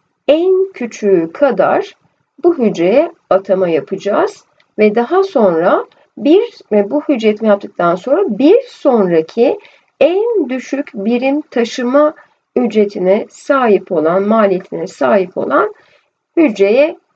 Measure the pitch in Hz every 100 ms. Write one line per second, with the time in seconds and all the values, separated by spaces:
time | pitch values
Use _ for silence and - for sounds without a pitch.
0 | _ _ - 311 370 381 381 - 233 -
1 | 208 190 165 - 190 180 151 320 403 _
2 | _ _ _ _ 339 330 220 170 175 254
3 | 330 - - 190 196 190 180 156 139 190
4 | 196 233 403 - _ _ _ - 214 214
5 | 240 359 381 254 202 160 180 320 480 _
6 | _ - 226 370 480 - - 208 202 285
7 | 294 254 220 214 220 202 208 - 175 180
8 | 247 320 381 202 277 480 539 - 294 233
9 | 185 165 160 - 262 415 - _ _ -
10 | 285 370 466 440 254 254 - 269 285 214
11 | 202 240 269 285 - 247 233 - 247 285
12 | 302 - _ _ _ - 233 214 202 208
13 | 180 202 - - - 277 240 185 - 170
14 | 156 185 208 226 202 180 - 170 175 -
15 | 262 214 180 - - 285 415 - _ _
16 | _ _ _ - 302 196 196 240 311 -
17 | _